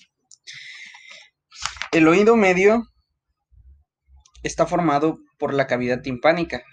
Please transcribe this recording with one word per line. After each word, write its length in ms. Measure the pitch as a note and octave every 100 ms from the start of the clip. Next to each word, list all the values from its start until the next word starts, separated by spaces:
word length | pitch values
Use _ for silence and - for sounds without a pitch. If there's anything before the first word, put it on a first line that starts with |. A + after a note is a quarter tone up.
| _ _ _ - - - - - - - - - - _ _ - - - -
El 160 | E3 D#3+
oído 280 | F3+ G#3 A#3
medio 520 | F#3+ F3+ G3+ A3+ A3+ _ _ _ _ _ _ - - - _ _ _ _ _ -
está 240 | - - E3
formado 540 | F3 E3 C#3+ D#3+ D#3 _ _
por 160 | C#3+
la 140 | C#3 C3
cavidad 340 | B2 B2 B2
timpánica, 640 | C3+ B2 D3+ F3 E3 B2 -